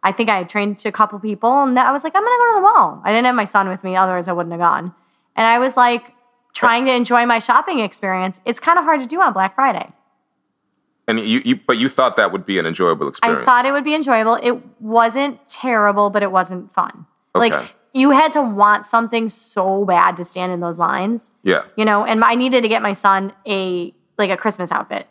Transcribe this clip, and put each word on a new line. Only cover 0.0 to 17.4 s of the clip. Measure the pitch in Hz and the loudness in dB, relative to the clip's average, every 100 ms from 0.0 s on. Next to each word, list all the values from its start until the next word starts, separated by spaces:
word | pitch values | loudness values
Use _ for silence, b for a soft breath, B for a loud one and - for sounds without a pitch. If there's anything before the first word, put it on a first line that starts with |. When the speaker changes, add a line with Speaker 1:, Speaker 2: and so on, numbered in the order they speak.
Speaker 1:
I | 190 | -2
think | 196 226 | -2 0
I | 202 | 0
had | 175 | -2
trained | 214 202 202 | -4 -4 -4
to | 214 | -8
a | |
couple | - 214 208 | 0 0 0
people. | 214 202 233 269 | -8 -2 2 2
And | 277 254 | 2 2
I | 240 | 2
was | 277 | 0
like, | 302 | 0
"I'm | 370 | -2
gonna | 440 494 | 0 2
go | 480 | 2
to | 427 | 4
the | |
mall." | 381 480 175 151 | 4 4 2 -2
I | - | 0
didn't | 220 | 2
have | 247 | 2
my | 247 202 | 0 0
son | 202 190 | 0 0
with | 185 | -4
me. | 185 185 | -4 0
Otherwise, | 190 180 175 | 0 0 -2
I | |
wouldn't | 175 170 | -4 -4
have | 170 | 0
gone. | 170 - 175 - _ _ _ | 2 0 -4 -16 _ _ _
And | - 226 | -2 2
I | 233 | 2
was, | 254 254 | 0 2
like, | 247 233 233 _ _ _ _ | 2 2 -6 _ _ _ _
trying | - 247 233 262 | 0 2 2 2
to | |
enjoy | 247 240 240 240 | 0 2 2 2
my | 233 | 0
shopping | 220 247 311 320 | 2 2 2 -2
experience. | 208 - 196 185 185 185 - | -4 -4 -4 -2 -4 -6 -8
It's | 233 | -4
kinda | - 349 | 2 2
hard | 311 311 | 2 0
to | 247 | -2
do | 320 | 0
on | 349 | 0
Black | 190 190 | 2 -2
Friday. | - 269 214 - _ _ _ _ _ _ _ _ _ _ _ - | 0 -2 -2 -8 _ _ _ _ _ _ _ _ _ _ _ -4
Speaker 2:
And | 110 | -4
you, | 110 117 | 0 -2
you, | 117 127 - | -2 -6 -2
but | 120 | -2
you | 131 | 0
thought | - 131 - | 0 0 2
that | 101 | 0
would | 95 92 | 0 -4
be | 95 | -2
an | 82 | -2
enjoyable | 82 90 80 73 | 0 0 0 -4
Speaker 1:
I | |
Speaker 2:
experience. | - 233 71 | -2 -2 0
Speaker 1:
thought | 62 247 254 | 2 2 2
it | |
would | 277 | -2
be | 285 | -2
enjoyable. | 302 285 233 220 233 | -4 0 0 2 0
It | 240 247 - _ | 0 -4 -8 _
wasn't | 214 226 233 233 285 240 _ | -2 2 2 0 -4 -6 _
terrible, | - 262 226 208 202 202 | -10 -2 0 2 2 0
but | 202 | 0
it | 202 | 0
wasn't | 185 180 185 190 | -2 -2 -6 -8
fun. | - - - - _ _ | -6 -6 -8 -20 _ _
Speaker 2:
Okay. | - | 0